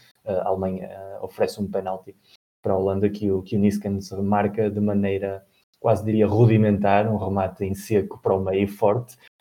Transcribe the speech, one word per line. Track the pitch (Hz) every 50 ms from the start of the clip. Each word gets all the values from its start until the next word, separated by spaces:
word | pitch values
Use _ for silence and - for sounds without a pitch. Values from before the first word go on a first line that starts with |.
| _ _ _ _ -
a | - 98 90 87
Alemanha, | 92 95 95 95 95 92 92 92
eh, | 95 95 98 98 98 98 - 95
oferece | 92 - - 110 - - 110
um | 101 92
penalti | 98 98 95 92 92 95 - - - _ _ _ _ _ _ _ _ _ -
para | 104 98
a |
Holanda | 95 95 98 98 98 101 107
que | 104 - 107 101 95
o, | 95 92
que | - 113
o | 104
Niskens | 101 101 98 - - 101 98 98 98 - 98
remarca | 98 101 98 104 104 104 101 104 113 110 104
de | 98 107
maneira, | 104 104 101 101 101 98 98 98 98 98 95 95 _ _ _ _ _ _ _ _
quase | - 117 110 98 107
diria, | 110 110 107 107 98
rudimentar, | 98 110 117 113 113 110 107 107 101 98 101 101 98 101 107 113 110
um |
remate | 101 95 95 98 98 95 92 - - 101
em | 95 98
seco | - - - 110 101 95 101 - - -
para | 110 98
o | 95
meio | 95 95 92 95 101 98
forte, | - - 113 101 104 117 123 - - _ _ - _ _